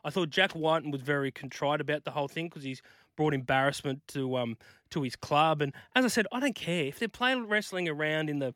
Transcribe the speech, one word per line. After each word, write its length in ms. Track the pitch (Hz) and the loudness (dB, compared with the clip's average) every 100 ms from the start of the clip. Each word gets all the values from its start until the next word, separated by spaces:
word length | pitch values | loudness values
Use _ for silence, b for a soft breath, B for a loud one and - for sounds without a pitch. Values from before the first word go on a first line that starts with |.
| 151 | -4
I 60 | |
thought 180 | 190 165 | -2 0
Jack 240 | 190 190 | 2 2
Whiten 380 | 165 160 160 151 | 2 2 2 0
was 100 | 139 | -4
very 280 | 131 143 139 | 0 0 0
contrite 520 | - 135 - 143 151 | -4 -12 -2 0 0
about 240 | 147 147 143 | 0 -4 -4
the 60 | |
whole 180 | 139 139 | -4 -4
thing 200 | - 170 | -4 -8
'cause 140 | 160 | -8
he's 180 | 135 131 b b b - | -10 -10 b b b 0
brought 160 | 151 | 2
embarrassment 680 | 135 123 135 139 131 147 135 - | 2 2 2 4 0 -2 -6 -6
to, 300 | 143 131 127 | -4 -2 0
um, 200 | 120 113 b b _ | -2 -6 b b _
to 100 | 165 | -4
his 160 | 131 - | -4 -4
club. 440 | - 147 160 151 | 2 4 6 4
And 120 | 143 B B | 0 B B
as 120 | 254 254 | 4 4
I 20 | |
said, 180 | 233 214 | 4 0
I 80 | 247 | 0
don't 160 | 277 - | -2 -2
care. 300 | - 175 139 | -2 -2 -2
If 140 | - | -4
they're 100 | 226 | -6
playing 380 | - 247 262 220 | -2 0 0 0
wrestling 420 | 214 196 185 175 | -2 0 -2 -2
around 400 | 147 156 156 156 | 0 0 0 0
in 100 | 147 | 0
the, 140 | 131 | -2